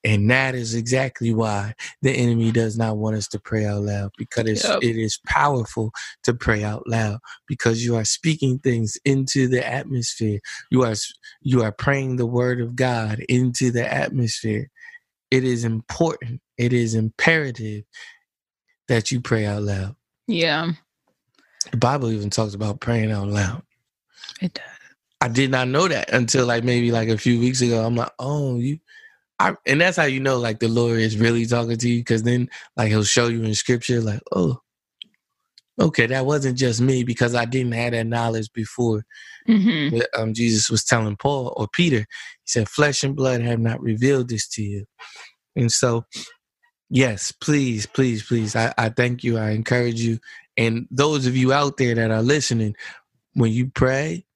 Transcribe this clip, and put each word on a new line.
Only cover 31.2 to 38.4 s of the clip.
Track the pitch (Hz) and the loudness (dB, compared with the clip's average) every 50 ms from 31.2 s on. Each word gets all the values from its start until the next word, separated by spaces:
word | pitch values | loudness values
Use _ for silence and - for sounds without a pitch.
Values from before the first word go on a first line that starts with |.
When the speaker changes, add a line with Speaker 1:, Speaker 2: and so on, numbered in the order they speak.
| 117 117 117 117 117 | 2 4 4 2 2
Speaker 1:
talking | 113 120 120 117 117 117 | 2 0 0 0 -2 -2
to | 110 117 120 | -2 0 0
you, | 120 120 120 | 0 0 0
'cause | - 117 113 | 0 0 2
then, | 110 120 123 123 123 - - - - - _ | 2 2 2 2 0 -4 -6 -16 -20 -12 _
like, | - 110 107 | 0 2 2
he'll | 107 110 | 4 2
show | 104 101 - - 120 | 2 2 2 2 2
you | 117 117 117 | 2 0 0
in | 113 110 107 | -2 -2 -2
scripture, | - - - 123 117 - - 123 117 | -2 0 0 0 0 2 0 0 0
like, | 113 107 104 120 - - | 0 -2 -4 -4 -6 -4
"Oh, | - 98 90 82 127 - _ _ _ _ _ _ _ _ - _ _ _ _ _ _ _ _ _ _ - _ _ _ - | 0 0 2 2 0 -2 _ _ _ _ _ _ _ _ -20 _ _ _ _ _ _ _ _ _ _ -20 _ _ _ 0
okay, | - 165 - - 117 | 0 2 4 2 2
that | 113 131 135 131 | 2 2 0 0
wasn't | 135 147 147 135 135 123 | 0 0 2 0 0 0
just | 123 131 123 113 110 | 0 0 0 2 2
me," | 123 131 131 127 | 2 2 4 2
because | 120 123 117 - 123 120 120 | 0 -2 0 2 2 2 2
I | 120 117 | 0 -2
didn't | 117 123 131 127 123 | 0 -2 -2 -2 -2
have | 117 117 120 120 | -2 -2 -2 -2
that | 117 117 113 | -2 -2 -2
knowledge | 113 117 117 117 117 113 113 | -2 -2 -2 0 0 -2 -2